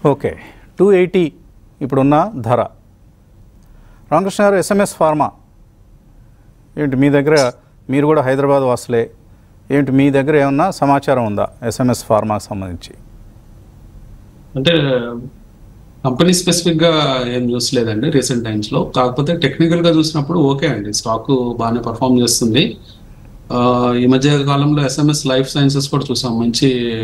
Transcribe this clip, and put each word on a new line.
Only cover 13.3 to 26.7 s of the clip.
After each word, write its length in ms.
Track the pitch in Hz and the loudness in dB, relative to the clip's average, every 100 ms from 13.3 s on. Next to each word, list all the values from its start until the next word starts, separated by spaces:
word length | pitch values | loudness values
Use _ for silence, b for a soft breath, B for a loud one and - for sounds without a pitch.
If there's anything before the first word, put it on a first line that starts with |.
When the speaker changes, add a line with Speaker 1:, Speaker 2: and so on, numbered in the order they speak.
| - - - - - - - - - - - - 135 | -20 -20 -20 -20 -20 -20 -20 -20 -20 -20 -20 -10 -2
Speaker 2:
అంటే 160 | 139 165 143 127 117 120 120 - - - - - - - | 0 2 0 -2 -4 -10 -14 -20 -20 -20 -20 -20 -20 -6
company 300 | 131 127 175 | -6 2 2
స్పెసిఫిక్‌గా 880 | 175 - 170 175 160 165 156 143 127 120 | 2 0 0 0 2 2 2 0 -2 -4
ఏం 240 | 123 123 | -4 -2
చూసలేదండి 580 | 120 120 127 113 107 139 | -2 -2 -2 0 -2 0
recent 360 | 135 123 123 110 | 0 0 -4 -4
టైమ్స్‌లో. 380 | 107 - 147 | -6 -4 -4
కాకపోతే 540 | 190 135 127 127 147 170 | -2 -2 -2 -2 -2 -2
టెక్నికల్‌గా 520 | 135 - 165 170 170 | -2 0 0 2 2
చూసినప్పుడు 500 | 160 151 156 143 175 | 2 0 -2 -2 0
ఓకే 280 | 139 139 156 | 0 0 -2
అండి, 260 | 107 101 | -4 -4
stock 640 | 104 117 113 - 131 120 110 | -6 -4 -4 0 -2 -2 -4
బాగానే 220 | 113 120 | -2 -2
పర్ఫామ్ 400 | 117 110 131 123 | -4 -4 0 2
చేస్తుంది. 580 | 117 - 117 113 214 - B B B B - - - | 2 0 0 0 0 -4 B B B B -20 -20 -8
ఆ, 400 | 123 123 123 123 120 | -2 0 2 0 2
ఈ 80 | 123 | 2
మధ్య 380 | 131 143 147 | 4 2 2
కాలంలో 420 | 139 139 147 147 135 | 0 0 0 0 -2
ఎస్ఎంఎస్ 420 | 147 147 147 135 | 0 0 0 0
life 220 | 131 135 | 0 0
sciences 400 | 143 139 139 135 | 0 0 0 -2
కూడా 140 | 143 - | -4 -2
చూసాం, 280 | 117 127 113 | -4 -4 -2
మంచి 300 | 117 113 139 | -2 0 0